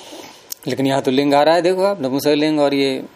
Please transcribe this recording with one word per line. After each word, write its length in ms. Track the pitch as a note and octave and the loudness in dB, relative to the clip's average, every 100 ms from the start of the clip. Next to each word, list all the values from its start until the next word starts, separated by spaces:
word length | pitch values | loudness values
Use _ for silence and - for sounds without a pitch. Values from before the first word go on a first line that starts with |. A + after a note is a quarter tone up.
| - - - - - - - | -20 -20 -20 -20 -18 -14 -8
लेकिन 200 | B2+ C3+ | -4 -2
यहाँ 160 | C3+ | 0
तो 80 | C#3 | 0
लिंग 240 | C3 C#3+ | 0 2
आ 80 | C#3 | 4
रहा 120 | D3+ | 4
है, 80 | E3+ | 4
देखो 200 | E3+ F#3 | 2 0
आप, 180 | F#3+ G3 | 0 -2
नपुंसक 260 | C3 C#3 D3 | -4 -2 0
लिंग 320 | D3 D3+ D#3 | 0 0 0
और 140 | C#3+ | 0
ये 320 | C#3 C3+ C3 - | 2 0 -2 -8